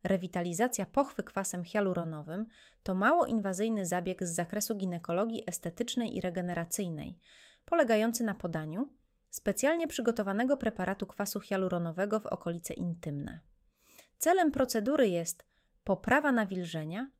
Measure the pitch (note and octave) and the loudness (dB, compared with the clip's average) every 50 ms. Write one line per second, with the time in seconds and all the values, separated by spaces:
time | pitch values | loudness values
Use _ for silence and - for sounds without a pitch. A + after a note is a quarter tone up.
0 | - F3 F#3+ F#3 F3+ F3+ - F3+ F3 F3+ E3+ F3 A#3 B3 B3+ - F#3+ - - C4+ | 2 2 2 2 0 -2 -4 -2 -2 -2 2 2 2 2 2 -2 -4 2 2 2
1 | C#4+ C4+ - - F3+ - - G3+ F#3+ - - F3+ F3 F3 - G#3+ G3+ F#3+ F3+ E3+ | 2 2 -2 -8 -8 -4 -4 -4 -4 -2 -4 -6 -8 0 0 2 2 2 0 0
2 | E3+ E3 D#3+ D3+ D3 D3+ D#3+ F#3+ A3 A3+ _ - - - _ _ _ - F#3 F#3 | -2 -4 -6 -8 -8 -8 -6 -6 -6 -8 _ -20 -20 -20 _ _ _ -2 0 4
3 | G3+ A#3+ D#4+ F4 D#4 - A3+ A3 G3 G3 F#3 F3+ G#3+ A3+ A3+ G#3 F#3+ E3+ F3+ F3+ | 6 6 6 6 6 4 2 0 0 0 0 0 0 0 0 0 0 0 0 0
4 | F3 F#3 F#3 - F#3+ E3+ E3 F3 E3+ E3+ - G#3+ G#3 - A3 G3+ F#3+ F#3 F3 E3+ | 0 -2 -4 -2 -4 -4 -2 -4 -4 -2 -2 -4 -2 -2 -2 -2 -2 -4 -4 -4
5 | E3+ - E3+ F3+ G#3 A3+ A3+ - - - E3+ - - E3+ E3+ - A#3 A#3+ - B3 | -4 -2 0 0 0 0 -2 -6 -6 -6 -8 -6 -8 -8 -4 -4 -4 -2 -2 -2
6 | A#3 - - F#3 F3+ F#3 E3+ F#3 F3+ F3 F3 E3+ E3+ E3+ - - G3+ F3 D#3+ D3+ | -2 -2 -4 -4 -4 -4 -4 -4 -4 -4 -4 -4 -4 -4 -4 -4 -4 -4 -6 -8
7 | D3 - F3 _ _ _ - - - - _ _ _ - E4+ E4+ D4 A3+ A3+ G#3+ | -8 -10 -12 _ _ _ -20 -20 -20 -20 _ _ _ 0 4 4 6 6 6 4
8 | A3 A#3 A3+ - A#3 G#3+ F#3+ - - F3 E3 D#3+ D#3 D#3 D#3+ G3 C#4 C#4 _ _ | 4 2 2 0 -2 -2 -2 -2 -6 -4 -4 -4 -6 -4 -4 -4 -4 -6 _ _
9 | _ _ _ _ _ _ - - _ G#3 G3 - - C#4+ E4 E4+ E4 D#4 - - | _ _ _ _ _ _ -14 -2 _ 0 0 2 2 2 2 2 0 -2 -2 0
10 | A3+ A#3 A#3 A#3 G#3 G3 G3 G#3 B3 C4 C#4+ C4+ - A3 G#3+ - F#3 F#3 G3 - | 0 0 0 2 0 0 0 0 2 2 0 2 0 -2 -2 0 -4 -4 -2 -4
11 | G3 - - - G3+ G3+ - G#3 - - G3+ F#3+ F#3+ F3+ F3+ E3+ E3+ E3 D#3+ F3+ | -6 -8 -4 -6 -6 -4 -4 -8 -4 -2 -2 0 0 0 0 0 -2 -2 -2 -2
12 | G3 G#3 G#3+ A3 G#3+ - - - - E3+ E3+ E3+ E3 - E3 - F3+ F3 E3+ E3+ | -2 0 0 -2 -2 -4 -8 -4 -4 -6 -6 -6 -8 -10 -6 -4 -4 -4 -4 -4
13 | - D#3+ D3 C#3+ C#3+ - - E3 _ _ _ _ _ _ _ _ _ _ _ - | -6 -6 -6 -4 -6 -8 -10 -16 _ _ _ _ _ _ _ _ _ _ _ -20
14 | - _ _ _ - D#4+ F4+ F#4+ E4+ D4+ C#4 - C4 B3 - A3+ G3+ B3 D4 D4+ | -20 _ _ _ 4 4 6 6 6 4 4 2 0 2 2 0 0 2 4 4
15 | B3+ G3+ F3 E3+ E3 - - _ - _ _ _ _ _ _ _ _ - F#3+ F#3+ | 4 4 4 0 -2 -4 -8 _ -14 _ _ _ _ _ _ _ _ -2 -2 0
16 | - - B3 D4 D4+ D4 B3+ A#3 G#3+ F#3+ G3 F#3 F3 E3 E3 D#3+ D#3 D#3 E3+ G#3+ | 2 4 4 4 4 4 2 2 0 0 -4 -6 -6 -6 -6 -6 -6 -6 -6 -8
17 | C4 C4+ _ | -8 -10 _